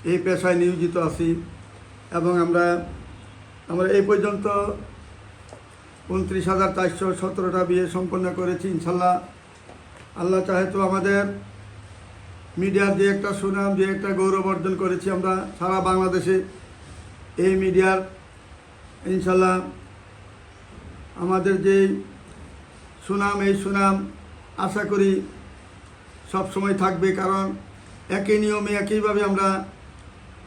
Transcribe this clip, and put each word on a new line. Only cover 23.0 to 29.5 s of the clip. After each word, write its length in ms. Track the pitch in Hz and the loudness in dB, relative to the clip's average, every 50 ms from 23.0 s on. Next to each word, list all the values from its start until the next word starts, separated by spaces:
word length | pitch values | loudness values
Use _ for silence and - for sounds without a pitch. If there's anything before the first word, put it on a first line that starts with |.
| - - | -8 -4
সুনাম, 340 | 196 202 202 202 202 202 | -2 0 0 0 0 0
এই 140 | 196 196 196 | 2 2 2
সুনাম 540 | 196 - 196 196 196 196 196 196 196 - - - - - - - - - - - - | 2 0 -2 0 2 4 4 2 2 -2 -6 -10 -16 -20 -20 -20 -20 -20 -16 -8 -6
আশা 260 | 190 190 - 214 202 | -4 -4 -2 -2 -2
করি 380 | - 202 196 196 196 190 190 - - - - - - - - - - - - - - - - - - - - - - | 0 2 4 4 4 4 2 0 -6 -12 -18 -20 -20 -20 -20 -20 -20 -20 -20 -20 -20 -20 -20 -20 -20 -20 -20 -12 -6
সব 200 | - 190 - - - | -4 -4 -4 -2 -4
সময় 200 | 196 196 196 196 | -2 0 0 0
থাকবে। 380 | 190 190 190 170 165 180 190 | 2 2 0 0 2 2 2
কারণ 420 | 180 185 190 190 190 196 196 196 196 - - - - - - - - - - - | 2 2 0 0 0 0 0 -2 -6 -8 -12 -16 -20 -20 -20 -20 -20 -16 -8 -4
একই 300 | 190 202 196 202 214 214 | -4 -2 0 2 2 2
নিয়মে, 320 | 214 214 208 208 202 208 | 2 2 0 0 -2 -2
একইভাবে 520 | 208 202 202 202 214 214 208 208 202 202 208 | -2 -2 -2 0 0 0 0 2 2 2 2
আমরা 420 | 196 196 190 196 196 | 2 2 2 2 2